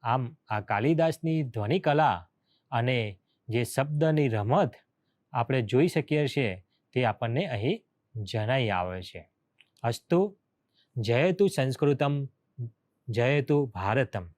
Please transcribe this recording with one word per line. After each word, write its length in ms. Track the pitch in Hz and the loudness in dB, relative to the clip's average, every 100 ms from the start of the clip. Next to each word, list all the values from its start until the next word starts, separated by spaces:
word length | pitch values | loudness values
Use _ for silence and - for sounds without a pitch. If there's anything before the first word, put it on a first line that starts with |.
આમ 340 | 120 127 120 - _ | 0 0 -2 -8 _
આ 120 | 107 | -6
કાલિદાસની 800 | - 104 127 160 165 160 165 160 | -2 0 2 2 2 0 -2 -2
ધ્વનિકલા 840 | 139 113 104 175 156 147 151 90 85 _ _ _ _ | -2 -4 0 0 2 4 2 2 -6 _ _ _ _
અને 480 | 120 123 123 107 95 _ _ - | -2 0 0 -2 -8 _ _ -4
જે 140 | 113 | -2
શબ્દની 640 | 117 - 143 151 160 156 139 | -2 -2 -2 0 2 2 2
રમત 440 | 110 104 156 127 - _ _ _ _ _ | 0 0 2 0 -4 _ _ _ _ _
આપણે 280 | 127 117 131 | -4 -2 -2
જોઈ 260 | 107 123 160 | 2 2 2
શકીએ 400 | 165 135 151 147 | 0 -2 0 0
છીએ 360 | - 120 92 _ _ _ | -2 -2 -4 _ _ _
તે 120 | 127 123 | -2 0
આપણને 400 | 107 117 120 190 | 0 -2 -2 -2
અહીં 380 | 117 117 220 _ _ _ 113 | -2 -2 -4 _ _ _ -12
જણાઈ 460 | 98 113 107 135 117 | -6 -4 0 0 0
આવે 320 | 92 90 92 | 0 -2 -6
છે. 280 | 92 87 80 _ _ _ _ _ | -12 -16 -20 _ _ _ _ _
અસ્તુ, 540 | 117 117 _ 175 202 196 _ _ _ _ _ - | -6 -6 _ 0 0 -4 _ _ _ _ _ -8
જયતુ 500 | 110 120 170 180 202 | 0 2 2 2 0
સંસ્કૃતમ, 800 | - 131 127 147 139 143 143 139 _ _ - 120 _ _ _ - | 2 -2 0 0 2 0 -2 -6 _ _ -12 -12 _ _ _ -6
જયતુ 560 | 113 120 143 - 147 135 | 0 2 2 2 0 0
ભારતમ. 640 | 92 98 117 123 107 87 | -2 0 0 0 -4 -10